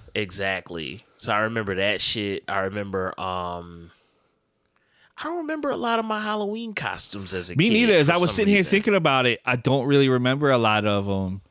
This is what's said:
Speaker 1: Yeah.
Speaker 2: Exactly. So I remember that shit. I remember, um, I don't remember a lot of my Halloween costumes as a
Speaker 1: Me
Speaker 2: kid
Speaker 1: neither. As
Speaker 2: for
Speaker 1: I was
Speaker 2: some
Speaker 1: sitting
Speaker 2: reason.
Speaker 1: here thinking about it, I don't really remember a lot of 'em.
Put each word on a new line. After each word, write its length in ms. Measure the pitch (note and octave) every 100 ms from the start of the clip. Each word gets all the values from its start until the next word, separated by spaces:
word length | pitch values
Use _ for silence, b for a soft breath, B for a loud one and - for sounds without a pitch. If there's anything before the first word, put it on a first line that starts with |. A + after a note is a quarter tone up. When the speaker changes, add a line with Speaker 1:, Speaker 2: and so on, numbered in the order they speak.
| -
Speaker 1:
Yeah. 60 | G#2+
Speaker 2:
Exactly. 840 | G2+ F#2 G2 F#2 - E2+ D2 F2+ - -
So 160 | -
I 60 | G#2+
remember 340 | A2 A2+ G#2
that 260 | F#2 G2 G2
shit. 440 | - A2+ G2+ G2 -
I 140 | G2
remember, 580 | F#2+ G#2 G2+ F#2+ F#2 -
um, 680 | F#2 F#2 F2+ F2 F2 E2+ E2+ b b b b b _ _ _ b b b b -
I 60 |
don't 140 | D4+ F4
remember 320 | D#4 D#4 C#4+
a 60 | A#3+
lot 220 | A#3+ A#3
of 60 |
my 160 | A3 G#3+
Halloween 520 | G#3+ G#3+ G3+ G#3+ A#3
costumes 600 | G3+ A2+ F#2 - G2+ F#2+
as 160 | F#2+ F2+
a 60 | F2
Speaker 1:
Me 80 |
Speaker 2:
kid 80 | G#3
Speaker 1:
neither. 220 | A3 A#3 F#3
As 100 | C#3+
Speaker 2:
for 60 |
Speaker 1:
I 20 |
was 160 | F3 F3
Speaker 2:
some 60 | -
Speaker 1:
sitting 180 | G3+
Speaker 2:
reason. 120 | G3+ F#3
Speaker 1:
here 40 |
thinking 240 | G3 G3+
about 320 | G3 D#3+ C3+ B2
it, 140 | A#2
I 120 | - B2+
don't 300 | B2 C#3 C3
really 220 | C#3 C3+
remember 420 | B2+ B2 C3+ D3
a 60 | B2+
lot 280 | A2 G#2+ G#2
of 220 | G2+ G2
'em. 320 | G2 F#2+ F#2+ -